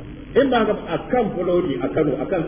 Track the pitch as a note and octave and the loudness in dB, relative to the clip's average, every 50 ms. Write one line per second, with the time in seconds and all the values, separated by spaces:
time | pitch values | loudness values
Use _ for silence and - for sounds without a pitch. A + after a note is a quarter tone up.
0 | - - - - - - - A3+ C#4 C4 B3+ A#3 G#3+ G#3 G3+ - - - E3 - | -12 -12 -14 -14 -14 0 2 4 4 4 4 2 2 2 0 -2 -2 -4 -4 -4
1 | - - A3+ B3 A3+ F#3+ - F3 F3+ F3+ F3 F3 - C#3+ C3+ - C#3 - C#3+ D#3 | -2 0 0 0 2 0 -2 -2 0 2 2 2 2 0 -2 -2 -4 -2 0 0
2 | D3+ D3+ B2+ - - - F#3+ E3+ D#3+ | 2 2 0 -2 -2 -2 -2 -2 -2